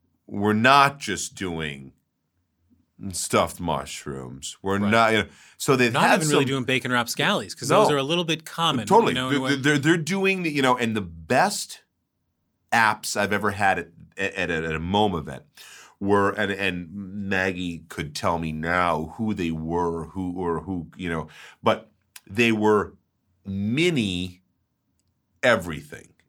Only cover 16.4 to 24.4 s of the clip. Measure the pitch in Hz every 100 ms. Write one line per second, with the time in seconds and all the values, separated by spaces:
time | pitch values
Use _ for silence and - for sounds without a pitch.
16.4 | 101 95 98 87 85 101 95 101 98 95
17.4 | 95 90 90 82 - - 78 - 98 85
18.4 | 82 78 82 90 87 80 80 - 110 101
19.4 | 85 80 80 85 87 82 82 95 90 90
20.4 | 87 80 80 92 78 - 87 82 76 -
21.4 | - - 120 - - _ _ - - 101
22.4 | 117 107 104 104 90 - _ _ _ _
23.4 | 101 98 104 131 175 151 104 90 92 90